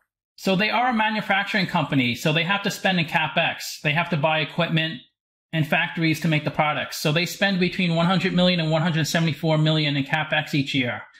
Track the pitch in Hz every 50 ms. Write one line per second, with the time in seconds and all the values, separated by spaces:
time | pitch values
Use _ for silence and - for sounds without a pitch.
0 | _ _ _ _ _ _ _ - - 190 190 180 214 214 208 226 247 254 240 214
1 | 214 214 220 214 202 - 196 196 196 - - 208 180 - - 175 143 - 151 135
2 | 127 120 120 - - 160 151 165 165 170 202 196 - 208 - - - 190 185 175
3 | 160 - - 170 - - - 175 160 - - - - - - - - 151 147 156
4 | 135 - 180 147 143 156 156 156 156 - - - 170 160 165 160 160 160 165 -
5 | - _ _ _ _ _ _ _ _ _ - 160 147 - 190 160 165 165 - 175
6 | 165 160 156 - - 165 156 151 - - - - 156 151 147 127 117 - - -
7 | - 160 151 170 175 170 - - 202 196 196 175 185 175 - - 185 170 165 165
8 | 170 175 190 175 180 185 175 175 180 180 180 170 160 156 160 160 156 180 147 160
9 | 151 - - 170 165 165 147 - - 160 156 156 156 156 156 156 151 147 143 143
10 | 135 - 156 156 151 - 156 156 147 - - 147 131 - - 139 123 120 - -
11 | - - -